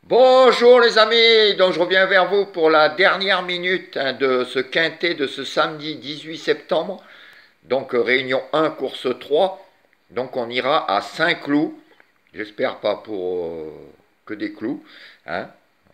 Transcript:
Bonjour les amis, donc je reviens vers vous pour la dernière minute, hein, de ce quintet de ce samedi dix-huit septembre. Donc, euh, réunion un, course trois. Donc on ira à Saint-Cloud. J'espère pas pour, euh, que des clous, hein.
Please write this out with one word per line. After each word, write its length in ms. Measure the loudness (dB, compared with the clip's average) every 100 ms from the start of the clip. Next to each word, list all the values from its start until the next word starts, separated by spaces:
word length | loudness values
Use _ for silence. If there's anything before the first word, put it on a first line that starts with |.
Bonjour 760 | _ 4 6 6 6 6 6 8
les 180 | 6 4
amis, 560 | 4 4 4 6 4 2
donc 160 | 2
je 80 | 2
reviens 260 | 0 2 4
vers 220 | 2 2
vous 160 | 0 -2
pour 240 | 0 2
la 180 | 4 4
dernière 540 | 2 2 2 0 -2
minute, 540 | -2 -6 -4 -4 -6 -6
hein, 160 | -6
de 320 | -2 -2 0
ce 140 | -2 -6
quintet 560 | -4 -2 -4 -4 -6
de 120 | -4 -6
ce 180 | -8
samedi 520 | -8 -4 -4 -4 -12 -12
dix-huit 420 | -14 -16 -14 -12
septembre. 680 | -4 -4 -2 -4 -4 -12 -16 -20 -20 -20 _ _
Donc, 320 | _ -4 -2
euh, 80 | -2
réunion 400 | 0 0 0 -6 -4
un, 180 | -2 -2
course 360 | -4 -10 -6 -6 -6
trois. 460 | -2 0 0 -4 -20 _ _ _ _
Donc 260 | -10 -8 -8
on 140 | -6
ira 440 | -4 -2 -2 0
à 60 | -4
Saint-Cloud. 720 | -4 -6 -4 -4 -2 -2 -2 -8 _ _ _ _ _
J'espère 460 | -14 -14 -6 -6 -4
pas 160 | -4 -4
pour, 500 | -8 -8 -6 -6 -6
euh, 240 | -10 -14 -16 -20 _ _ _ -16
que 80 |
des 180 | -10 -10
clous, 320 | -8 -8 -8 -12 -20 -20 _ -10
hein. 220 | -10 -10 _ _ _ _